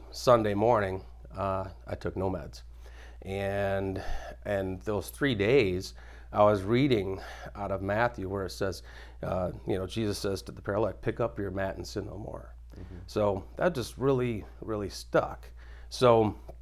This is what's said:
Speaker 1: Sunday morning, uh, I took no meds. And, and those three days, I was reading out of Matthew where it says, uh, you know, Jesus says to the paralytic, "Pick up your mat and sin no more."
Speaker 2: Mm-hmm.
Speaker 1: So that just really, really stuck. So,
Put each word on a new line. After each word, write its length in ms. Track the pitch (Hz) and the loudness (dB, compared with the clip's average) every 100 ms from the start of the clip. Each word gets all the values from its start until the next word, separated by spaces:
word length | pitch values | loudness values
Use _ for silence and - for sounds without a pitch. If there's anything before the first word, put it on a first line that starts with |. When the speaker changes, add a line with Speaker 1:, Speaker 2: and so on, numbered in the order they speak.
| - | -8
Speaker 1:
Sunday 420 | - 131 120 104 | 0 6 6 6
morning, 500 | 101 113 113 98 95 - - - 95 | 4 6 6 4 -2 -6 -16 -12 -4
uh, 300 | 98 95 92 - - | 0 0 -4 -10 -8
I 100 | - | -6
took 200 | 87 90 | -4 -2
no 140 | 95 | -2
meds. 320 | 90 - - - - - - - - | -2 -6 -12 -16 -16 -16 -16 -16 -12
And, 760 | - 98 98 101 196 196 95 95 - - - - 104 | -6 -2 0 0 2 2 0 -2 -2 -2 -4 -8 -2
and 340 | 98 95 92 | 0 0 -2
those 280 | - 101 - | -2 -2 -4
three 260 | - 143 107 | 0 0 4
days, 600 | 101 139 98 90 - - - - - | 4 6 4 0 -4 -12 -16 -16 -2
I 120 | 101 | 6
was 200 | 104 104 | 6 6
reading 560 | 95 123 143 113 95 95 - - - 101 | 4 4 6 4 0 -6 -8 -12 -12 -6
out 160 | 101 | -4
of 100 | 95 | -2
Matthew 480 | 98 107 120 101 95 | 0 2 2 0 -4
where 160 | 98 92 | -4 -4
it 60 | |
says, 320 | - 98 87 - - - - | -4 -4 -4 -10 -16 -16 -8
uh, 280 | 90 92 90 107 - | -4 -2 -2 -4 -2
you 100 | 95 | -2
know, 100 | 92 | -2
Jesus 300 | 110 107 95 | -2 -2 0
says 240 | 101 95 | -2 -4
to 80 | - | -6
the 100 | - | -8
paralytic, 400 | - 101 104 - | -2 2 0 0
"Pick 180 | 117 104 | -4 0
up 200 | 113 - | -2 -2
your 100 | 98 | -4
mat 260 | 95 95 90 | -2 -2 -4
and 120 | 90 | -6
sin 180 | 104 98 | -6 -6
no 120 | 92 | -8
more." 360 | - - 60 - - | -10 -10 -12 -16 -16
Speaker 2:
Mm-hmm. 220 | 92 92 90 - | -14 -14 -14 -4
Speaker 1:
So 360 | 107 101 98 - - | 2 2 2 -4 0
that 180 | 180 | 0
just 240 | 147 - - | 2 -4 0
really, 480 | 135 135 123 107 - - | 2 2 2 -2 -8 -10
really 280 | - 107 98 | -6 -4 -4
stuck. 600 | - - 156 - - - - - - - | -6 0 2 2 -4 -14 -16 -16 -14 -12
So, 460 | - 123 113 107 - - - | 6 8 10 6 2 -10 -14